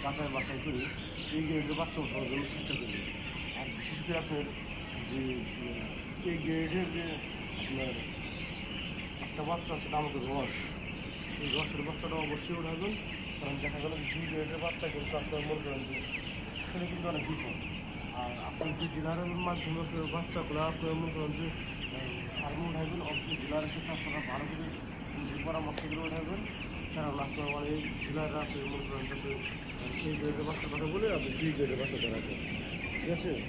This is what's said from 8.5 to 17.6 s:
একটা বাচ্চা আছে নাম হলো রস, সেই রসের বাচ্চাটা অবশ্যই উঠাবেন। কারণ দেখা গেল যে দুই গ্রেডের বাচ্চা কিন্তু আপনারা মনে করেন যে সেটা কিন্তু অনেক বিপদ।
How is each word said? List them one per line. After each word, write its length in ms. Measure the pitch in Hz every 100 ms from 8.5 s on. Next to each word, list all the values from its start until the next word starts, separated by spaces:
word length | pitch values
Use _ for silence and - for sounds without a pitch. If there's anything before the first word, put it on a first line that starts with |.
| - - - - - - -
একটা 220 | - 151
বাচ্চা 300 | 151 170 -
আছে 140 | 156 143
নাম 140 | 151 151
হলো 140 | 139 123
রস, 300 | 139 123 - - - - - - - -
সেই 180 | - 147
রসের 340 | 143 151 156
বাচ্চাটা 340 | 143 160 165 160
অবশ্যই 400 | 151 147 - 170
উঠাবেন। 380 | 160 165 196 214 - - - -
কারণ 160 | 139 139
দেখা 180 | - 151
গেল 120 | 156
যে 140 | 156 147
দুই 120 | 156 165
গ্রেডের 300 | 160 151 160
বাচ্চা 280 | 170 165 165
কিন্তু 300 | 147 139 151
আপনারা 240 | 139 151 147
মনে 160 | 151 147
করেন 160 | 135
যে 120 | 127 131 - - - - - - -
সেটা 200 | 180 175
কিন্তু 200 | 170 170
অনেক 140 | 156 -
বিপদ। 300 | 151 123 -